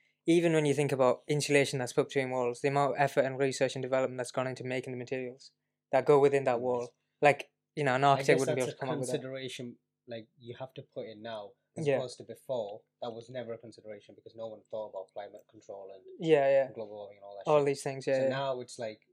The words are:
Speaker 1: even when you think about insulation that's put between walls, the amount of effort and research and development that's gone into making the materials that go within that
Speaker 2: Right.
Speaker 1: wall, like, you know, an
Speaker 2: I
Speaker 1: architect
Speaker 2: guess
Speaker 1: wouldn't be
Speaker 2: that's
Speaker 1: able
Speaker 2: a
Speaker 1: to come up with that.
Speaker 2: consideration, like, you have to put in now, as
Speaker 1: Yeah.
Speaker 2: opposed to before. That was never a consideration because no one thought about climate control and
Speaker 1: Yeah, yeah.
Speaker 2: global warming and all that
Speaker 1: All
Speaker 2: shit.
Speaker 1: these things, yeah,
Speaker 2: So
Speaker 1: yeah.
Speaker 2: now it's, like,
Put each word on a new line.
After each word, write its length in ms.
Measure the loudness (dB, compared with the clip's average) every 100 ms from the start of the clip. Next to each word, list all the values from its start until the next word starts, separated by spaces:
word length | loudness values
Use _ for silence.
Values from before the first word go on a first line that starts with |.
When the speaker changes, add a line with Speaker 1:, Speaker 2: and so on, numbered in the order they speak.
| _ _ 2
Speaker 1:
even 260 | 4 6
when 140 | 4 4
you 80 | 2
think 160 | 2
about 320 | 4 4 2 -2
insulation 520 | -2 2 4 4 0
that's 140 | -2
put 140 | -2 0
between 200 | -2 -2
walls, 320 | -2 -2 0
the 60 | 0
amount 240 | 2 2
of 60 | 2
effort 220 | 2 2
and 180 | 0 0
research 360 | -2 2 0 0
and 60 |
development 360 | -2 0 0 -4
that's 120 | -6
gone 140 | -4 -4
into 180 | -6
making 300 | -6 -6 -6
the 60 | -8
materials 520 | -6 -6 -8 -12 -20 _ _ _ _
that 140 | 0 6
go 140 | 6
within 240 | 6 4
that 80 | 2
Speaker 2:
Right. 80 | 0
Speaker 1:
wall, 320 | 0 -2 -4 -12 _ _
like, 300 | 4 4 -2 _ _ -4
you 80 |
know, 120 | 0 4
an 80 |
Speaker 2:
I 60 | 4
Speaker 1:
architect 160 | 6 6
Speaker 2:
guess 120 | 4
Speaker 1:
wouldn't 140 | 4 0
be 40 |
Speaker 2:
that's 60 | -2
Speaker 1:
able 20 |
Speaker 2:
a 40 | -4
Speaker 1:
to 40 |
come 100 | -6
up 100 | -4
with 80 | -4
that. 60 |
Speaker 2:
consideration, 680 | -4 -6 -8 -10 -10 -12 -14 _ _ -14
like, 220 | -14 -14 _
you 160 | -18 -14
have 180 | -14 -14
to 80 |
put 240 | -14 -12 -12
in 160 | -12
now, 300 | -12 -10 -12 -18 _ -4
as 100 | 0
Speaker 1:
Yeah. 100 | 0
Speaker 2:
opposed 200 | -2 -10
to 60 |
before. 580 | -16 -16 -6 -6 -6 -10 _ _
That 120 | -12
was 160 | -12 -12
never 240 | -12 -10
a 40 | -12
consideration 560 | -16 -20 -18 -18 -18 -20
because 200 | -20 -14
no 120 | -14
one 140 | -14 _
thought 200 | -10 -8
about 180 | -10 -12
climate 340 | -14 -14 -16 -20
control 420 | -20 -16 -16 -14
and 120 | -18 -20 -6
Speaker 1:
Yeah, 300 | 4 4 6
yeah. 220 | 4 2
Speaker 2:
global 220 | -4 -12 -12
warming 220 | -16 -18
and 60 | -18
all 100 | -8
that 100 | 2
Speaker 1:
All 120 | 4
Speaker 2:
shit. 60 | 4
Speaker 1:
these 160 | -2
things, 220 | -6 -8 -2
yeah, 100 | 0
Speaker 2:
So 60 |
Speaker 1:
yeah. 60 | 0
Speaker 2:
now 300 | -2 -4 -6
it's, 180 | -8 -10
like, 280 | -10 -10 _